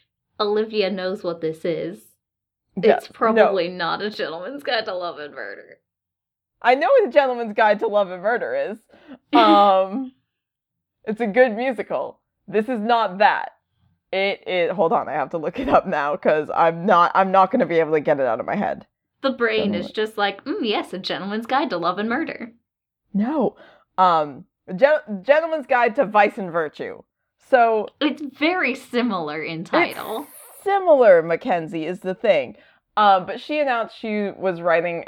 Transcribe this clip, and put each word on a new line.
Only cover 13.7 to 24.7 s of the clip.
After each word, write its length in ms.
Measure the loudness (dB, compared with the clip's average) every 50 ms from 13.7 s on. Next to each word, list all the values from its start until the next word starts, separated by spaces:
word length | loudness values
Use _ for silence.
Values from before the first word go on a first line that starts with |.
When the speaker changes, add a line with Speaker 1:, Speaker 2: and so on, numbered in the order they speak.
| _ _ _ _ _ _ _ -6
Speaker 2:
It 340 | -2 -2 0 -2 -2 -4 -6
is, 240 | -4 0 0 0 0
hold 200 | 0 0 0 2
on, 160 | 2 0 -2 -2
I 40 |
have 180 | -4 -4 -4 -4
to 80 | -6 -6
look 200 | -6 -6 -6 -6
it 100 | -2 2
up 160 | 2 2 2
now, 300 | 0 -2 -2 -2 -2 -4
'cause 340 | -2 0 0 0 0 0 -2 0
I'm 300 | 2 2 2 0 0 0
not, 280 | 2 4 4 4 4 4
I'm 160 | 2 2 4
not 180 | 4 4 4 4
gonna 140 | 2 0 0
be 120 | 0 2 0
able 140 | 2 2
to 80 | 0 0
get 200 | 0 0 0 0
it 60 | 0
out 140 | -2 -2 -2
of 60 | -4
my 100 | -4 -4
head. 300 | -4 -4 -4 -6 -8 -12 _ _ _ _ _ _ _
Speaker 1:
The 80 | -4 -4
brain 440 | -2 -2 -2 -2 0 0 -2 -2 -2
is 120 | -4 -6
Speaker 2:
Gentleman- 60 | -6 -6
Speaker 1:
just 240 | -4 -6 -4 -2 -2
like, 260 | -2 -2 -4 -6 -8
"Mm, 140 | -8 -6 -4
yes, 300 | -4 -2 -4 -4 -4 -6
A 60 | -10 -10
Gentleman's 480 | -8 -8 -8 -6 -6 -6 -8 -8 -4
Guide 240 | -2 -2 -2 -2 -2
to 80 | -4 -4
Love 200 | -2 -2 -2 -2
and 100 | -4 -4
Murder." 420 | -4 -4 -6 -6 -10 -12 -14 -16 -18 _ _ _ _ _ _ _ _ _ _ _ -2
Speaker 2:
No. 420 | -2 -2 0 0 0 -2 -2 -4 -8 -20 -20 _ _ _ _ _
Um, 480 | 2 2 4 4 2 0 -2 -6 -16 -20 _ _ _ _ -10